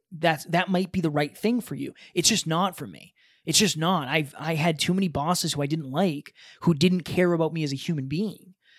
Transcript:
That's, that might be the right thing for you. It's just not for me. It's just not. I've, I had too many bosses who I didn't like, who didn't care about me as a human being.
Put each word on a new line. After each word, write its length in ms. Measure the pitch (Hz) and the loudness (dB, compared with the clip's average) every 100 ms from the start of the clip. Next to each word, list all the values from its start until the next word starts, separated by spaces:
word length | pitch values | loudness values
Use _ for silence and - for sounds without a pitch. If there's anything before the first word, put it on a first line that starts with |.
| _ | _
That's, 320 | 165 165 156 | -2 0 0
that 240 | - 165 185 | 0 0 2
might 240 | 180 190 | 0 0
be 80 | 185 | 0
the 100 | 160 | 0
right 260 | 147 147 - | 2 -2 -2
thing 240 | 214 240 | 0 0
for 140 | - | -2
you. 200 | 139 135 - - | -6 -8 -10 -8
It's 140 | 175 - | 0 2
just 180 | 214 160 | 2 0
not 300 | 165 190 175 | 0 0 -2
for 100 | 117 | -12
me. 260 | 80 - _ _ _ | -14 -20 _ _ _
It's 140 | - 156 | -2 2
just 180 | 208 156 | 2 2
not. 320 | 165 185 127 | 0 0 0
I've, 260 | 156 143 - | -2 -2 -6
I 160 | 151 | -4
had 240 | 160 170 156 | 0 0 0
too 160 | - | 0
many 140 | 185 190 | 0 0
bosses 440 | 143 151 180 165 | -2 -2 -2 -2
who 100 | 139 | -2
I 40 | 143 | -2
didn't 240 | 165 135 | -2 -2
like, 420 | 139 190 147 - - - - | 0 0 0 -8 -20 -20 -4
who 120 | - | 0
didn't 280 | 151 175 180 | 4 4 2
care 300 | - - 180 | 0 2 4
about 200 | 170 160 | 4 0
me 100 | 160 | 0
as 80 | 147 | -4
a 40 | 135 | -4
human 320 | - 156 135 | -4 -4 -2
being. 460 | 151 214 - - - _ | -2 -4 -6 -16 -20 _